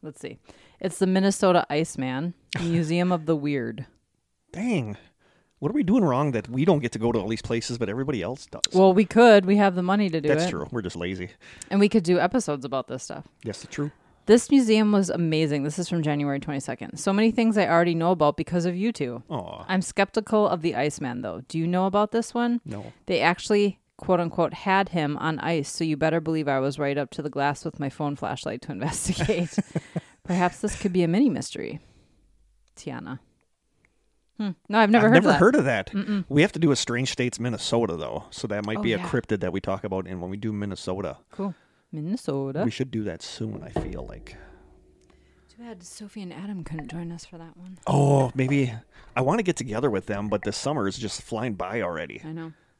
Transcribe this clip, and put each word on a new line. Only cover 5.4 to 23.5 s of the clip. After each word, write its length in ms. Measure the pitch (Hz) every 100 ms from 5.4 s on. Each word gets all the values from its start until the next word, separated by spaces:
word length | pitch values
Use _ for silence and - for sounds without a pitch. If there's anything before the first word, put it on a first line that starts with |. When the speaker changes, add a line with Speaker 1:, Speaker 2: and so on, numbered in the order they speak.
| _ _
Speaker 2:
What 100 | 143
are 20 |
we 100 | 254
doing 220 | 190 247 180
wrong 260 | 127 147
that 160 | 120 107
we 160 | 123
don't 160 | 160 180
get 140 | 120
to 60 | 113
go 120 | 113
to 80 | 113
all 80 | 98
these 140 | 113
places, 360 | - 117 - 120
but 120 | 113
everybody 320 | 110 135 127
else 240 | 87 131 -
does? 160 | - -
Speaker 1:
Well, 200 | 185 190
we 100 | 185
could. 420 | 202 220 240 208 185
We 120 | 202
have 180 | 202 180
the 80 |
money 260 | 180 202 202
to 120 | 160
do 80 | 147
Speaker 2:
That's 160 | 147 175
Speaker 1:
it. 60 |
Speaker 2:
true. 160 | 87 71
We're 100 | 123
just 140 | 90 85
lazy. 360 | 87 92 90 - - - -
Speaker 1:
And 120 | 196
we 80 | 208
could 140 | 220
do 140 | 170 180
episodes 460 | 180 254 208 147
about 240 | 131 131 127
this 160 | 131
stuff. 240 | - - - _
Speaker 2:
Yes, 220 | 117 98 -
it's 100 | -
true. 160 | 147 - _ _ -
Speaker 1:
"This 240 | 226 -
museum 440 | 277 240 220 214
was 160 | 208 185
amazing." 540 | 175 165 156 156 143
This 140 | 139 151
is 120 | 170
from 120 | 175
January 380 | 151 147 143 139
twenty-second. 560 | 139 139 - 127 - -
"So 140 | -
many 180 | 196 220
things 260 | 220 226 214
I 100 | 185
already 260 | 170 175
know 180 | 165 165
about 260 | 180 151 143
because 260 | 160 180 175
of 80 | 175
you 160 | 214
two. 280 | 226 135 120 -
Speaker 2:
Aw. 360 | 151 85 - -
Speaker 1:
I'm 140 | 185
skeptical 680 | 185 - 196 - 214 214 208
of 140 | 180
the 140 | 165 127
Iceman, 480 | 147 - 135 120
though. 180 | 110 85 131
Do 100 | 160
you 80 | 165
know 200 | 180 190
about 240 | 202 214
this 220 | 233 226
one? 280 | 240 240 240
Speaker 2:
No. 300 | - 104 - - -
Speaker 1:
They 120 | 180
actually, 600 | 143 175 -